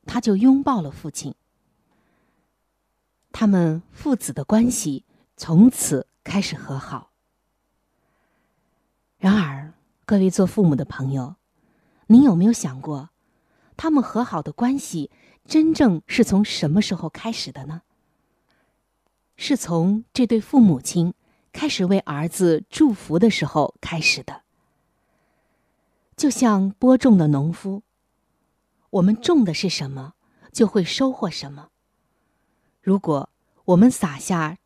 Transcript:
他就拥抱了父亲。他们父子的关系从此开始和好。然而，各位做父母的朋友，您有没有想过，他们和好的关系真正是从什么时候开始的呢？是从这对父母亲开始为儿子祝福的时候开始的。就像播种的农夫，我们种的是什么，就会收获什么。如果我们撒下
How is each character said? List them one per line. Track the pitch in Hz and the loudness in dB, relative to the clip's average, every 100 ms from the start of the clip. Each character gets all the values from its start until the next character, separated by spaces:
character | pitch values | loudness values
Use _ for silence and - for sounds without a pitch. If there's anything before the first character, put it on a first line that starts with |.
| - | -10
他 | 247 | -4
就 | 226 196 | 0 4
拥 | 262 269 | 4 4
抱 | 277 233 | 0 -4
了 | 143 | -6
父 | - 151 | -10 -14
亲。 | - 147 - _ _ _ _ _ _ _ _ _ _ _ _ _ _ _ _ _ _ _ | -12 -14 -16 _ _ _ _ _ _ _ _ _ _ _ _ _ _ _ _ _ _ _
他 | - 214 | -2 2
们 | 190 165 160 - | 2 0 -2 -10
父 | - 302 | -8 -4
子 | 247 - | -4 -4
的 | 147 | -10
关 | - 220 240 | -2 0 0
系 | 240 151 131 - _ _ - | -2 -6 -8 -12 _ _ -14
从 | - 165 240 | 0 6 6
此 | - - 135 - _ | 4 -4 -4 -6 _
开 | - 196 | -6 -4
始 | - 151 | -4 -8
和 | - 135 | -10 -12
好。 | - 135 - _ _ _ _ _ _ _ _ _ _ _ _ _ _ _ _ _ _ _ _ _ | -12 -16 -16 _ _ _ _ _ _ _ _ _ _ _ _ _ _ _ _ _ _ _ _ _
然 | 190 208 | 0 2
而， | 151 135 151 - _ _ | 0 -8 -16 -20 _ _
各 | - 208 | -2 0
位 | 190 | 2
做 | 190 185 | 0 0
父 | - | 2
母 | 175 131 | 2 0
的 | |
朋 | - - 131 | -4 -8 -6
友， | 135 127 - _ _ _ _ _ _ - | -6 -8 -14 _ _ _ _ _ _ 6
您 | 233 | 6
有 | 285 170 | 6 4
没 | |
有 | 208 | 2
想 | 226 147 131 | 0 -6 -10
过， | 139 143 147 _ _ _ _ _ _ - | -12 -12 -14 _ _ _ _ _ _ -8
他 | 320 | 0
们 | 285 | 0
和 | - 220 | 0 -4
好 | 240 165 | -4 -6
的 | 147 | -8
关 | - 247 277 | -4 -2 -2
系 | - 165 139 _ _ _ | -6 -8 -10 _ _ _
真 | - 311 320 | -2 2 2
正 | 311 247 160 - | 4 2 0 -2
是 | - | -2
从 | 214 196 | 2 2
什 | 208 - 151 | 0 -2 -2
么 | 185 | 0
时 | - | -2
候 | 180 160 | -4 -10
开 | - 226 | -10 -10
始 | 226 - | -10 -12
的 | 135 135 | -14 -14
呢？ | 165 _ _ _ _ _ _ _ _ _ _ _ _ _ _ _ - | -16 _ _ _ _ _ _ _ _ _ _ _ _ _ _ _ -10
是 | - 277 | -4 -4
从 | - 170 180 214 - | -2 -2 0 -2 -4
这 | - | -2
对 | 240 226 | 0 0
父 | - 277 | 2 4
母 | 208 127 | 6 4
亲 | - 175 170 - _ _ _ | -2 -2 -2 -4 _ _ _
开 | - 302 | -6 -4
始 | - | -2
为 | 180 196 | 0 0
儿 | - 143 165 | -2 -6 -6
子 | - 180 156 - | 0 0 0 -2
祝 | - 285 | 2 2
福 | 196 - 165 | 2 -2 2
的 | 220 | 2
时 | - | 2
候 | 147 156 - - | -2 -2 -2 -4
开 | - 165 | -10 -4
始 | - 139 | -2 -4
的。 | - - _ _ _ _ _ _ _ _ _ _ _ _ _ _ _ _ _ - | -8 -18 _ _ _ _ _ _ _ _ _ _ _ _ _ _ _ _ _ -4
就 | 294 | -2
像 | - 240 196 196 | 2 2 2 -2
播 | - 254 254 | 2 4 6
种 | 262 190 | 6 6
的 | 151 | 4
农 | 139 156 | 2 -2
夫， | 170 196 196 - _ _ _ _ _ _ _ _ _ _ | -6 -10 -12 -14 _ _ _ _ _ _ _ _ _ _
我 | 196 | 0
们 | 185 220 | 2 2
种 | - 320 | 2 2
的 | 185 | 2
是 | 156 185 | -2 -4
什 | - 139 | -6 -8
么， | 135 135 - _ _ _ | -12 -16 -20 _ _ _
就 | - 214 | 0 0
会 | 208 | 0
收 | 165 - 269 | -2 -2 -4
获 | 254 185 | -4 -8
什 | - 143 | -8 -14
么。 | 143 - _ _ _ _ _ _ _ _ _ _ _ | -18 -20 _ _ _ _ _ _ _ _ _ _ _
如 | 190 196 | -2 -2
果 | 170 139 - _ _ _ - | 0 -4 -6 _ _ _ 2
我 | 175 | 4
们 | 247 | 4
撒 | - 170 - | 2 -6 -6
下 | - 170 156 180 | -6 -4 -6 -10